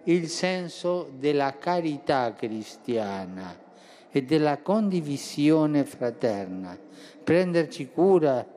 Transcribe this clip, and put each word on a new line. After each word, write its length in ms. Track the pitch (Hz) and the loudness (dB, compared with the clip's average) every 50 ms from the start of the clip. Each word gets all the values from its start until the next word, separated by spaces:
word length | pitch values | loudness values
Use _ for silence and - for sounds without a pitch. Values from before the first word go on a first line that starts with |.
| - | 2
il 240 | - 170 180 165 156 | 2 0 2 0 -2
senso 800 | - - - 185 185 185 180 170 151 - - 175 180 180 165 143 135 131 | -6 -4 -2 -2 -2 -2 -6 -8 -12 -6 -4 -2 -2 -2 -4 -8 -12 -4
della 380 | 135 147 147 143 139 139 135 - | -2 0 2 2 0 0 -2 -4
carità 760 | - 175 180 180 170 160 147 139 - - 151 131 123 117 104 | -4 -2 -2 0 0 -2 -4 -4 -2 0 2 2 2 0 -2
cristiana 1200 | - - 113 107 110 107 - - - - - 120 113 107 101 98 98 95 90 92 95 92 90 87 - - - - - - - - - - - | -4 -6 -6 -6 -6 -8 -10 -16 -16 -6 -4 -2 -2 -2 -2 -4 -6 -8 -10 -10 -12 -12 -14 -14 -18 -20 -20 -20 -20 -20 -20 -20 -20 -20 -2
e 100 | - 143 | -2 -2
della 380 | 131 127 156 156 151 151 143 139 | 0 2 2 2 4 2 0 0
condivisione 1300 | - - 196 220 220 202 185 175 156 147 143 139 - - - - 143 151 160 156 156 151 151 147 135 | 0 0 0 2 2 2 0 0 -2 -2 -6 -6 -8 -8 -4 2 4 4 6 6 4 4 2 2 0
fraterna, 920 | - - - 131 120 117 - - 120 104 101 98 92 92 92 95 90 87 - - - - - - - - - - | 0 -4 -4 -4 -4 -2 0 -2 0 0 -2 -6 -8 -8 -10 -10 -10 -14 -16 -18 -20 -20 -20 -20 -20 -20 -12 -2
prenderci 680 | - 156 175 185 180 170 170 160 147 - - 143 127 | 2 2 2 2 2 2 0 0 0 -4 -10 -12 -8
cura 560 | - - 170 196 190 180 156 147 131 123 117 - - | 0 2 4 6 6 6 6 4 2 2 -2 -6 -14